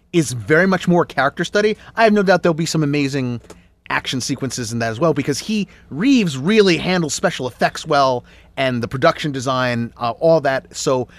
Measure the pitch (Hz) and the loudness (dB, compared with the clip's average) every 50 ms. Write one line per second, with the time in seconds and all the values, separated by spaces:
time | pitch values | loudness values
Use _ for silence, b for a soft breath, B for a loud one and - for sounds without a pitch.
0 | b b - 170 147 - 127 117 101 98 156 165 185 196 185 175 - 175 175 170 | b b 0 0 0 0 -4 -8 -2 2 2 4 4 2 0 0 2 2 2 2
1 | 151 - - 135 131 143 - - 170 - - 208 208 220 214 B B B B 214 | 2 0 -2 -2 -2 -2 -2 -4 -8 -2 0 0 0 0 -2 B B B B 2
2 | 226 214 208 208 196 185 185 175 - 180 160 151 165 - - 160 151 143 143 147 | 4 4 4 4 4 4 2 4 4 0 0 0 -2 -2 0 0 0 0 0 0
3 | 143 135 139 139 127 123 120 113 - - B B B B _ _ _ - 131 127 | -2 -2 -2 -4 -4 -4 -6 -8 -10 -16 B B B B _ _ _ -6 -6 -4
4 | - - - 127 - - 175 - 143 123 - 127 120 107 117 117 113 113 110 113 | -4 -4 -6 -4 -4 -4 -6 -4 -6 -8 -6 -6 -8 -6 -4 -4 -4 -4 -2 0
5 | 165 160 147 139 131 147 135 - - - 220 208 190 b b b b b 131 143 | 0 0 0 0 -2 -2 -4 -4 -4 -4 -4 -4 -4 b b b b b -6 -2
6 | 214 277 277 240 202 165 135 131 135 185 220 220 196 190 165 147 - 175 185 180 | 2 4 4 4 2 0 -2 -2 -2 2 4 4 6 4 4 2 0 -2 0 0
7 | 165 143 - - - 175 - - 127 120 - - 170 165 - - - 156 151 143 | 0 -2 -4 -2 -2 -4 -2 -2 -8 -8 -4 -2 -2 -2 -2 -4 -4 0 2 2
8 | 139 135 127 120 b b b b b b b 135 135 131 127 120 113 98 - 131 | 4 2 2 -2 b b b b b b b -4 -2 -2 -2 -2 -4 -4 -4 0
9 | 151 165 - - - 151 135 135 113 139 131 127 127 123 120 117 117 113 - - | 2 2 0 0 -6 -6 -6 -4 -4 -2 -2 0 0 -2 -2 -4 -4 -6 -8 -6
10 | 120 117 117 - 156 165 165 156 131 139 135 131 - - - - - 151 131 127 | -6 -6 -4 0 2 2 2 4 2 0 -2 -2 -6 -8 -12 -6 -2 0 0 0
11 | 117 - b | -2 -6 b